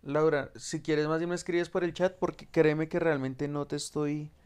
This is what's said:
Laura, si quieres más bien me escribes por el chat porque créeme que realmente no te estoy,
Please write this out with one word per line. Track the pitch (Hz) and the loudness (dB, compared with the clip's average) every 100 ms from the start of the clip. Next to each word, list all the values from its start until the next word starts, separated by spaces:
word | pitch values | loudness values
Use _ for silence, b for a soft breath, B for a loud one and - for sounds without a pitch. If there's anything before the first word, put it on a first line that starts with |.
Laura, | 131 147 156 147 123 - | -2 2 2 2 -4 -10
si | - 160 | -8 -6
quieres | - 151 151 | 0 2 2
más | 160 | 0
bien | 170 | 0
me | 175 | -4
escribes | 175 170 170 | 0 -2 0
por | 190 | 0
el | 175 | -2
chat | 165 180 - | 0 0 0
porque | 175 156 - | -4 -4 -2
créeme | - 156 151 160 | 4 4 4 0
que | 175 | 0
realmente | 165 147 131 131 147 | 2 2 0 -4 -4
no | 147 143 | -4 -4
te | 147 | -6
estoy, | - - 147 151 151 - | -6 -4 -2 -2 -6 -14